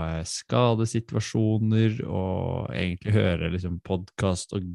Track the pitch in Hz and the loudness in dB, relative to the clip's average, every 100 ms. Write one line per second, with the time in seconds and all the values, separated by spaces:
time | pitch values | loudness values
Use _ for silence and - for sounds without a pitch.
0 | 80 80 82 - - 120 123 113 113 117 | -2 -4 -6 -8 -2 4 4 4 0 -2
1 | - 117 - 113 110 110 110 110 110 113 | -2 -4 -2 0 2 2 4 4 4 2
2 | - 95 92 92 90 87 - - 90 87 | -4 -2 -2 -2 -2 -4 -4 -2 -2 -4
3 | - 107 101 85 82 87 90 85 - 95 | 0 2 4 2 -2 -2 -4 -6 -4 -4
4 | 92 - 98 90 - 101 90 | -4 -2 0 0 -4 -6 -6